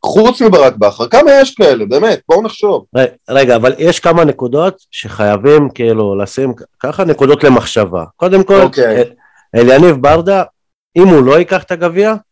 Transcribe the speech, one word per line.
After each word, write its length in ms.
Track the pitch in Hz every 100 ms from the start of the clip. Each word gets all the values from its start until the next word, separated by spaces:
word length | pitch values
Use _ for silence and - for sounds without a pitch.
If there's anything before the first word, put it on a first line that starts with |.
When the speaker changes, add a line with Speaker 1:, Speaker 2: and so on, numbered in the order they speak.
Speaker 1:
חוץ 380 | - 196 220 247
מברק 340 | 226 185 135 110
בכר? 320 | 104 - 180
כמה 220 | 240 311 277
יש 140 | 269
כאלה, 300 | - 185 120 104
באמת? 340 | 131 220 190 _
בואו 140 | 170
נחשוב. 420 | 220 - 208 190 _ 123
Speaker 2:
ר-, 80 | 127 - -
רגע, 260 | 131 131 117
אבל 180 | 120 143
יש 220 | 160 175
כמה 240 | 170 170
נקודות 520 | 156 135 123 135 180 190 _
שחייבים 800 | - 107 101 104 104 123 151 139
כאילו 400 | - 117 110 104 98
לשים 360 | 101 - 135 117
כ-, 60 | - _
ככה 240 | 131 151
נקודות 400 | 180 143 135 143
למחשבה. 600 | 143 123 - - 101 87 82 _
קודם 260 | 180 190
כל, 160 | 190 196
Speaker 1:
אוקיי. 340 | 135 135 120 110
Speaker 2:
אל-, 140 | 120 _ _ _ _ 113
אליניב 400 | 120 135 175 143
ברדה, 460 | 139 165 170 196 156 _ _ _ _ 170
אם 120 | 190
הוא 140 | 160
לא 140 | 127 151
ייקח 240 | 175 185
את 80 | -
הגביע 440 | 175 175 170 208 214 _